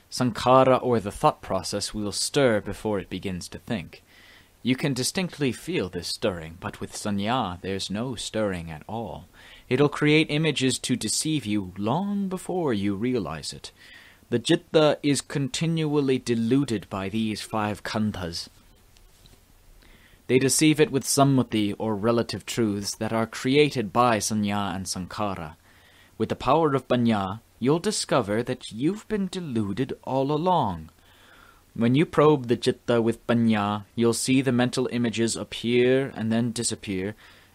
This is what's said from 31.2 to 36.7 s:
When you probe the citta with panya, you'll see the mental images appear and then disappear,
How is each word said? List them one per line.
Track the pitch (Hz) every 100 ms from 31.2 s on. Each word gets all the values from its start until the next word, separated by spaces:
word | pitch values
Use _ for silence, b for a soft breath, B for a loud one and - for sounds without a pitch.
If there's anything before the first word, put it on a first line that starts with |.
| b b b b b
When | - 117 131
you | 165
probe | - 151 151 120
the | 117
citta | - 127 - 120
with | 113 113 -
panya, | 117 117 107 101 104 101 -
you'll | 117
see | 113 - 131
the | 135
mental | 123 123 127 127
images | 120 120 104 113 107
appear | 104 - 113 120 123 131 135 -
and | 110
then | 113 120
disappear, | 113 113